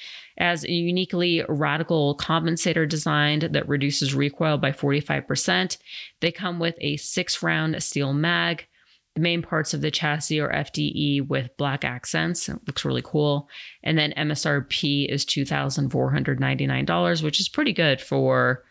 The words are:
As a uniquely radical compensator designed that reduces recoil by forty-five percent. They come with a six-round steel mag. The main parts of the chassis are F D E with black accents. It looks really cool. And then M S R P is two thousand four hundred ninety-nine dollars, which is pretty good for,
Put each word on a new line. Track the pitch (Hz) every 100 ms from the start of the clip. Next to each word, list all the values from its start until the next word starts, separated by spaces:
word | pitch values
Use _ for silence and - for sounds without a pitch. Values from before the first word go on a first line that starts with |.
| - - - -
As | 175 170
a | -
uniquely | 175 170 180 185 175 175 165 -
radical | 143 147 151 160 170 143 143
compensator | - 160 165 165 180 165 156
designed | 156 160 147 147 151
that | - 143 143
reduces | 143 143 143 139
recoil | 139 143 - 156 143
by | 135
forty-five | 143 143 143 - 143 -
percent. | 143 - 180 185 - - - - _
They | 180
come | 170 185 175
with | 165 165
a | 147 147
six-round | - - 180 - 170 160 160 156
steel | - 143 139
mag. | 143 165 170 170 165 - _ _ _ _ -
The |
main | 170 170
parts | - 160 147
of | 151
the | 147
chassis | - 156 151 - 151
are | 147
F | 147 147
D | - 147
E | - 147 139
with | 139 139 120 -
black | 143 139
accents. | 131 123 - 160 160 175 -
It | - -
looks | -
really | - 123
cool. | - 151 147 143 - - - -
And | - 160
then | 151
M | - 151
S | 147 160
R | 143
P | 135 - 147 143 143
is | 139
two | - -
thousand | 139 143 139 135 139
four | 131 131
hundred | 131 131 131
ninety-nine | 135 131 139 131
dollars, | 139 170 175 165
which | 151 147
is | 185
pretty | - 285
good | 175 165 135
for, | - 139 131 127 123 127 -